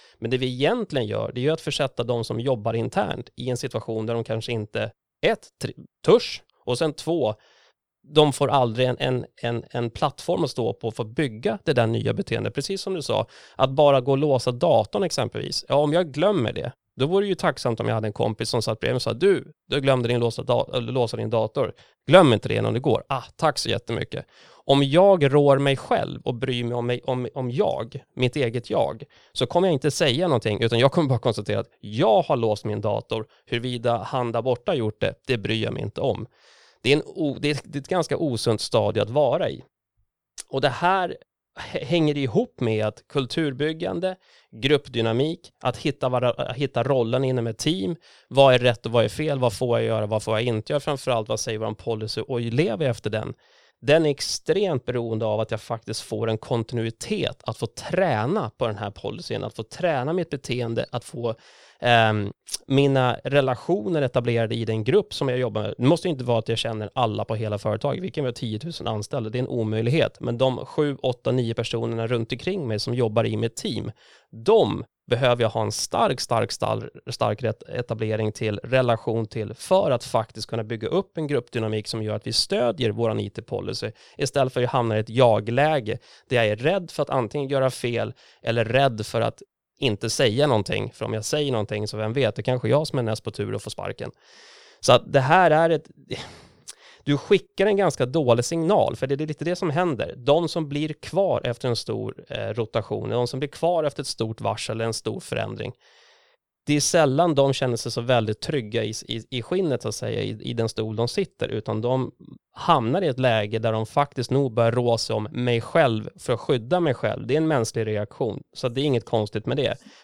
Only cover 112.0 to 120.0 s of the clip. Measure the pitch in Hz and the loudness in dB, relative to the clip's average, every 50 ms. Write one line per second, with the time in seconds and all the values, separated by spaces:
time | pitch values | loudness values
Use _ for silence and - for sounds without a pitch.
112 | 127 - - _ - - - - _ _ _ - - - 170 143 113 113 139 190 | 0 -4 -8 _ -20 -20 -20 -20 _ _ _ -4 2 2 4 4 4 2 0 2
113 | - 131 127 123 131 127 113 110 104 107 110 110 113 113 110 110 110 - - 147 | 0 0 0 2 2 4 4 2 2 0 -2 -2 0 0 0 0 -2 0 0 0
114 | 143 - - - 117 - 123 135 143 131 110 120 113 117 113 123 120 120 117 110 | 0 0 -2 -6 -4 0 2 2 2 2 2 2 2 4 4 2 2 2 2 0
115 | - - 113 107 107 104 - - 123 120 120 117 113 - - 165 156 127 113 110 | 0 -2 -2 -2 -2 -4 -4 -2 0 0 0 0 -2 2 4 4 4 4 4 0
116 | 107 - - - - - 123 107 - - 147 123 110 123 175 180 175 151 120 - | -4 -8 -12 -10 -4 -2 -2 -2 0 0 0 0 0 0 0 2 2 0 0 0
117 | - 110 104 104 107 110 131 156 160 160 156 131 117 - - 120 110 110 107 101 | -2 -4 -4 -4 -2 -2 0 0 2 2 2 0 0 0 -2 -4 -2 -2 -2 -4
118 | 104 - - - 135 113 104 - - - _ - - 123 117 135 139 147 135 117 | -4 -6 -4 -4 -2 -2 -2 -6 -10 -14 _ -6 -6 -4 -2 -2 0 0 0 0
119 | 113 - - 113 107 104 - 107 - - 123 147 131 110 110 - - - - - | 0 0 -2 -2 -2 -2 -4 -6 -4 -2 -2 0 0 -2 -2 -4 -8 -16 -20 -20